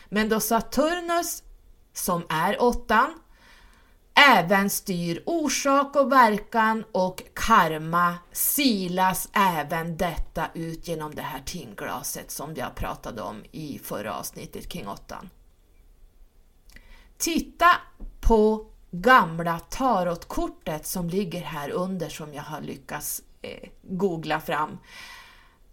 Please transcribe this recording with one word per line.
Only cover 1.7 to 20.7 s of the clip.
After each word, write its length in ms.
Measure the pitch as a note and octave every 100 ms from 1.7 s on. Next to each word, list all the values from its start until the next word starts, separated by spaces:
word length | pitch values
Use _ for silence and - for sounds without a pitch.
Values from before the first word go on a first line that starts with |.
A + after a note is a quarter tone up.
| - _
som 340 | - - F3 E3+
är 340 | D#3 F3+ G#3+
åttan, 520 | A#3+ A#3 - A3 C#4 E4 _ _ - - - _ _ _ _ - C#4+
även 360 | G#3+ E3+ G3 G3
styr 520 | - - F3 E3+ E3 -
orsak 720 | E4+ C#4+ - C#4 C#4 C#4 D4
och 160 | C4
verkan 720 | C4+ A#3 G#3 - A3+ A3 A3 -
och 300 | F#3+ F#3 F#3 -
karma, 800 | - - A3+ E3 D#3 D#3+ E3+ F3 F3 -
silas 960 | - - - C#4 G3+ F3+ F3+ F#3 F3+ -
även 640 | G#3+ G3 E3 D3 E3 E3 E3
detta 500 | F3+ D#3 - - D#3+
ut 340 | - E3 D#3+ -
genom 260 | D#3+ D3+
det 80 | C#3+
här 200 | C#3 C#3 C3+
timglaset 840 | F3+ - G#2 G2+ A2+ D3 - -
som 240 | - C#3+
jag 200 | D3 A#2+
pratade 480 | - - - - G#2+
om 220 | G2 G#2+ -
i 280 | - D3+ -
förra 300 | - A2+ G#2
avsnittet 540 | D#2+ - - E3+ - -
kring 200 | F3 G2+
åttan. 420 | - - - F#3 - - _ _ _ - _ - _ - _ _ _ - - - - - -
Titta 480 | D#4+ D#4 - - E4+ E4+ - - - -
på 460 | - A3 G#3+ A3 - - -
gamla 680 | F3 A3 B3+ E3+ E3 E3+ E3+
tarotkortet 1300 | - - C4 G3+ F3 E3+ - - E4+ - -